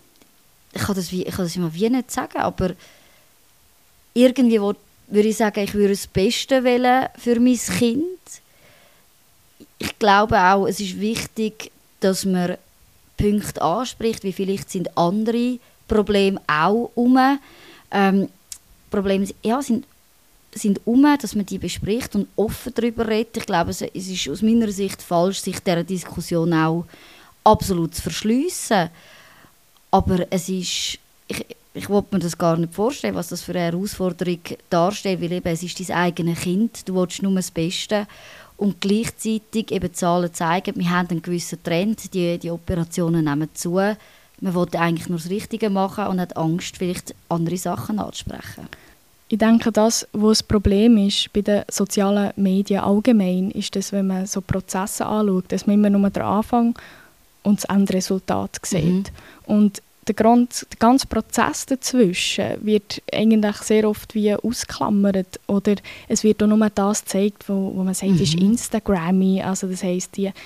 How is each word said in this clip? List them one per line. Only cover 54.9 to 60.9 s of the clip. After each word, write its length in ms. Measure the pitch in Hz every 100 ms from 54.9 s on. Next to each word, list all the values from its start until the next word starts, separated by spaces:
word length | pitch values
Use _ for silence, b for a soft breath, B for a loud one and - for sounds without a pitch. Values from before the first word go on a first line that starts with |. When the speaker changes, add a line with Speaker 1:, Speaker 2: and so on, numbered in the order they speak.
| - -
Speaker 2:
anschaut, 400 | 214 208 185 -
dass 120 | 196 -
man 80 | 208
immer 140 | 208
nur 200 | 202 196
den 140 | 190
Anfang 540 | 110 196 - 240 233 240 B B B B _ _
und 160 | 202 208
das 20 | -
Endresultat 920 | 196 196 185 - 190 - 190 196 -
sieht. 220 | - 180
Speaker 1:
Mhm. 200 | 160 185 196 - B B -
Speaker 2:
Und 360 | 214 208 - _ _ -
der 60 | 190
Grund, 520 | 220 240 240 - -
der 60 | -
ganze 300 | 233